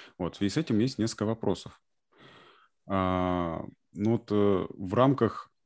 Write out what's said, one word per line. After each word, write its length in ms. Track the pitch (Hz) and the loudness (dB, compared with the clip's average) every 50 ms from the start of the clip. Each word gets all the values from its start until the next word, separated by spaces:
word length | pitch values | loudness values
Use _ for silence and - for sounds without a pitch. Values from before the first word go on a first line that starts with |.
| - - _ - | -20 -20 _ -6
Вот, 160 | 90 82 - | -6 -6 -4
в 20 | - | -2
связи 140 | 98 98 - | -2 -2 0
с 40 | 151 | -2
этим 220 | 165 - 117 104 | -2 0 0 0
есть 200 | 117 131 - - | 0 0 0 -2
несколько 260 | 107 113 - - 104 | -2 -2 -2 -2 -2
вопросов. 540 | 104 113 - - 104 90 - - - - _ _ _ _ _ _ _ _ _ - - - - - - - _ _ _ _ _ _ - | -4 -2 -2 -2 -2 -2 -2 -4 -14 -18 _ _ _ _ _ _ _ _ _ -20 -20 -20 -20 -20 -20 -20 _ _ _ _ _ _ -4
А, 760 | 98 95 92 92 92 90 90 90 90 90 87 85 80 80 - - - _ _ _ - | -2 0 0 0 0 0 0 0 0 0 -2 -2 -4 -6 -10 -12 -16 _ _ _ -8
ну 180 | 85 104 110 113 | -4 0 2 0
вот, 180 | 110 - - | 0 0 0
э, 360 | 104 104 101 101 98 90 90 - | 0 2 4 4 4 2 0 -4
в 240 | - - 98 90 101 | -8 -10 -6 -2 2
рамках, 580 | 117 127 139 135 - 117 101 - - - - _ _ _ | 4 4 4 4 4 2 0 0 -2 -14 -18 _ _ _